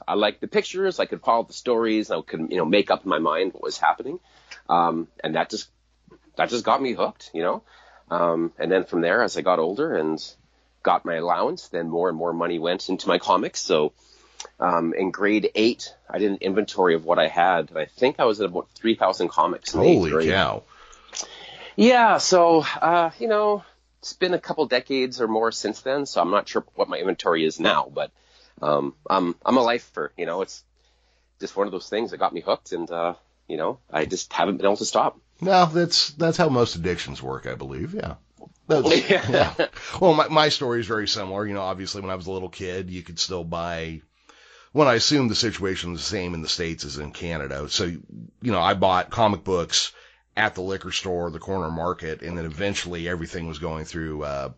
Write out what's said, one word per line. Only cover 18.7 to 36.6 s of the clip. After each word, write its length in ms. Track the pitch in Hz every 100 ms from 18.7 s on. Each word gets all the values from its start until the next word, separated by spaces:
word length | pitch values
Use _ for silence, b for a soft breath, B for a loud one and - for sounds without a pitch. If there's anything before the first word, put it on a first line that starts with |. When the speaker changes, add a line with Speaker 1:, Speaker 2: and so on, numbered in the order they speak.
| -
Speaker 1:
three 180 | 113
thousand 340 | 110 95 95 87
comics 460 | - 82 87 -
in 60 | -
the 60 | 151
eighth 100 | 147
Speaker 2:
Holy 120 | 82
Speaker 1:
grade. 180 | 76 80
Speaker 2:
cow. 320 | 95 71 53 - B B B B B B B B B B -
Speaker 1:
Yeah, 420 | 220 254 226 160
so, 420 | - 180 170 165
uh, 500 | 139 - 160 175 165 -
you 100 | 226
know, 360 | 208 208 208 b b _ _
it's 140 | -
been 180 | - 185
a 60 | 170
couple 240 | - 170 131
decades 540 | 123 - 135 131 127
or 80 | 110
more 240 | 110 113
since 300 | - 101 -
then, 240 | 131 139 139
so 160 | -
I'm 80 | 85
not 180 | 101 -
sure 160 | 113 -
what 140 | - 95
my 80 | 87
inventory 480 | 92 87 95 85
is 160 | 80 78
now, 300 | 92 78 65
but, 180 | 71 73 _ b b b -
um, 320 | 73 73 69 - -
I'm, 260 | 95 87 85
I'm 140 | - 127
a 40 |
lifer, 480 | 117 117 - - 76 -
you 80 |
know, 160 | 82 87
it's 240 | 95 - _ _ _ _ _ _ _ _
just 160 | 95
one 120 | - 101
of 60 |
those 180 | 92 -
things 200 | 104 113
that 60 | 85
got 140 | 92
me 80 | 85
hooked, 320 | 85 123 -
and, 180 | 87 82
uh, 240 | 85 85 85 _ _ -
you 120 | 80
know, 200 | 85 135 _
I 140 | - -
just 260 | 90 -
haven't 240 | - 90 95
been 80 |
able 140 | 98 104
to 80 | 110
stop. 320 | 135 151 - _ _
Speaker 2:
No, 240 | 180 185 175
that's, 440 | 160 170 - -
that's 260 | 147 165 165
how 100 | 160
most 280 | 127